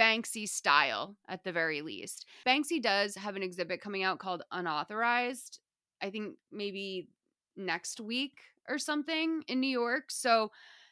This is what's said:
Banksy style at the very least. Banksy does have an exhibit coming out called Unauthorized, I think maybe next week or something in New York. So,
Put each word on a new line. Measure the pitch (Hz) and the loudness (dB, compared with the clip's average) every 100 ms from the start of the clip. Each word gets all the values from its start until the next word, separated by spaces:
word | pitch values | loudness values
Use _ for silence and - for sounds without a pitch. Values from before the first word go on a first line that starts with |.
Banksy | 226 220 226 220 208 | 4 4 0 -6 -4
style | - 190 151 139 107 156 202 - | 0 6 6 6 2 -4 -10 -12
at | 180 | -10
the | 185 | -4
very | 170 165 151 | 0 0 0
least. | 151 98 - - - - | -6 -8 -10 -12 -14 -4
Banksy | 247 269 294 330 | 2 2 2 0
does | 226 196 208 | 2 4 2
have | 202 208 196 | -2 -6 -4
an | |
exhibit | 190 180 170 175 | -4 -2 -4 -4
coming | 208 196 | -4 -2
out | 190 175 | 0 -2
called | 190 180 - | -4 -6 -6
Unauthorized, | 180 175 151 - 214 233 240 247 262 - - _ _ _ - | -4 -2 -2 -2 0 2 2 0 -4 -10 -16 _ _ _ -8
I | 196 | -6
think | 214 214 - _ | -4 -6 -10 _
maybe | 156 208 196 196 185 - _ _ _ _ - | -8 -6 -6 -6 -8 -10 _ _ _ _ -8
next | 190 165 - - | -4 -4 -4 -10
week | 214 240 269 - - _ - | -4 -4 -4 -8 -20 _ -6
or | 277 | -4
something | - 302 294 320 320 320 - | 0 -2 0 0 0 -2 -2
in | 254 | 0
New | 269 | 2
York. | 254 233 262 - | 2 0 -2 -4
So, | - 247 226 214 - - - - | -2 4 4 4 -4 -20 -20 -20